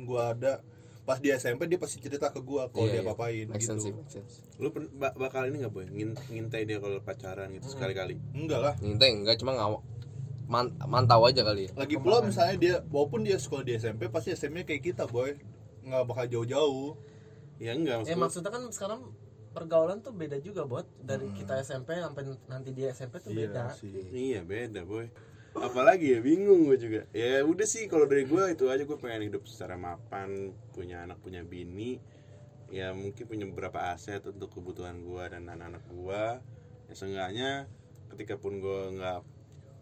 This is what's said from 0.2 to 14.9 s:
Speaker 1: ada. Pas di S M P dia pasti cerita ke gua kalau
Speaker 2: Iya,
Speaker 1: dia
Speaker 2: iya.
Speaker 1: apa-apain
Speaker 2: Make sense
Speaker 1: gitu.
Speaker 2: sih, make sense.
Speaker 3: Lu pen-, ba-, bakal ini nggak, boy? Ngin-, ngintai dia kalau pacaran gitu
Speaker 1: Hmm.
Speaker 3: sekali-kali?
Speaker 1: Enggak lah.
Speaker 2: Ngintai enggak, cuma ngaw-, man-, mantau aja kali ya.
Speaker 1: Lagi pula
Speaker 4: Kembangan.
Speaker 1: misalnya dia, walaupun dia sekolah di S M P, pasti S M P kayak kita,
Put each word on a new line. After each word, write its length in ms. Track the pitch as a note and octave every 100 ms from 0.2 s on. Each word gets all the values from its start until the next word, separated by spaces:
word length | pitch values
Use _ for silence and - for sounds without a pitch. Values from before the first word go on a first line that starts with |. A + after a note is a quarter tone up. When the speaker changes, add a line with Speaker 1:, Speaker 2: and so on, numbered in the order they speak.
| A#2+ A#2
Speaker 1:
ada. 240 | C3 - - - - -
Pas 160 | - C3
di 140 | C#3
S 80 | C3 B2+
M 100 | A#2+
P 80 | E3
dia 140 | F3+
pasti 180 | D3 -
cerita 300 | C3+ C#3 C#3+
ke 80 | C#3
gua 300 | C3 C#3 B2+
kalau 180 | A#2 A2
Speaker 2:
Iya, 60 |
Speaker 1:
dia 80 | F#2+
Speaker 2:
iya. 60 | F#2+
Speaker 1:
apa-apain 380 | A2 A#2 A2+ A2
Speaker 2:
Make 160 | G#2+
sense 180 | A2 G#2+
Speaker 1:
gitu. 80 | G#2+
Speaker 2:
sih, 20 | -
make 160 | -
sense. 200 | - - - - -
Speaker 3:
Lu 100 | C#3+
pen-, 220 | D3+ D3
ba-, 180 | C3+ C#3
bakal 380 | C3 C3 C3 B2+
ini 140 | G#2+
nggak, 80 | A2+
boy? 140 | G2 F#2
Ngin-, 240 | G2+ G#2+ A2 -
ngintai 320 | A2+ A2+ A2+
dia 160 | G#2+ G#2+
kalau 240 | G2+ G2
pacaran 480 | G2+ F#2+ F#2+ F#2+ F#2+
gitu 160 | F#2+ -
Speaker 1:
Hmm. 80 |
Speaker 3:
sekali-kali? 400 | - F#2+ F#2+ F#2 - -
Speaker 1:
Enggak 300 | C#3 D#3 C3
lah. 120 | C#3+ -
Speaker 2:
Ngintai 320 | G#2 G#2 C3
enggak, 240 | G#2+ G2+ A#2
cuma 160 | B2 C3
ngaw-, 240 | G#2 G#2+ - - - - - - -
man-, 240 | A#2 B2 - C3+
mantau 400 | A#2+ A2+ A#2 A#2
aja 160 | C3
kali 240 | G#2+ G2+ F#2
ya. 40 |
Speaker 1:
Lagi 240 | B2 C#3 D3+
pula 240 | E3+ A#3
Speaker 4:
Kembangan. 60 | A3
Speaker 1:
misalnya 240 | F#3+ F3
dia, 200 | F#3+ F3 F3+ D#3+
walaupun 340 | D3 C#3+ A3+ G#3+
dia 80 |
sekolah 300 | F#3+ - C#3
di 80 | B2
S 80 | A2+
M 160 | A2+ A2
P, 80 | F3
pasti 240 | E3 E3+
S 160 | D#3+ C#3
M 80 |
P 80 | E3
kayak 200 | - D3
kita, 240 | D#3+